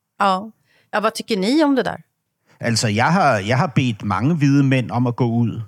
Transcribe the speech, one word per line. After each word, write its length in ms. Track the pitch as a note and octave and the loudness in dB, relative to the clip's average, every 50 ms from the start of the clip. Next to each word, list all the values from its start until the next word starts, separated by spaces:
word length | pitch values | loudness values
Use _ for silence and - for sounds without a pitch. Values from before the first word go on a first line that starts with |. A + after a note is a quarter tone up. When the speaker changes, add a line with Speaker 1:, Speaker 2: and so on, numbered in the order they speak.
| _ _ _ - | _ _ _ -2
Speaker 1:
Ja. 320 | G3+ G3 F#3 F#3 G#3+ A3+ - _ _ _ _ _ _ - | 0 0 0 -2 -4 -10 -18 _ _ _ _ _ _ -6
Ja, 80 | - G#3+ | -4 -2
vad 140 | G3 A3 A3 | -2 -2 -4
tycker 220 | - - - A3+ | -4 -6 -4 -2
ni 280 | F#3+ F#3 A3 C#4 D#4+ D#4 | -2 0 0 2 2 2
om 100 | C#4+ C#4 | 2 2
det 80 | B3 | 0
där? 200 | F#3+ - - - - _ _ _ _ _ _ _ _ _ _ - | -2 -4 -6 -8 -14 _ _ _ _ _ _ _ _ _ _ -6
Speaker 2:
Altså, 280 | - A#2 A2+ A2+ - A2 | -4 -2 -2 0 0 0
jeg 240 | G#2 A2 B2 D#3 | 0 2 2 2
har, 260 | E3+ G3+ E3+ C#3 A#2 G2+ | 2 4 4 2 2 2
jeg 200 | F#2+ G#2+ B2+ B2+ | 0 0 0 0
har 80 | F#3+ | 0
bedt 360 | D#3 - - C3+ B2 A2 - - | 0 0 0 0 0 -4 -4 -4
mange 300 | G#2 F#2+ F#2 A#2 D3 F3 | -4 -2 -2 0 0 0
hvide 280 | D3+ D3 C#3 C#3 C#3+ | 2 2 4 4 4
mænd 280 | C#3 C3 C3+ C3 A2 E2 | 4 4 2 0 0 -2
om 160 | G2+ B2 B2+ | -2 -2 -2
at 100 | A#2+ A#2 | -2 -2
gå 80 | - B2+ | -2 -2
ud, 360 | A#2 A#2 A#2 A#2 G#2+ D#2+ A2+ A2 | 0 0 0 0 -2 -2 -6 -12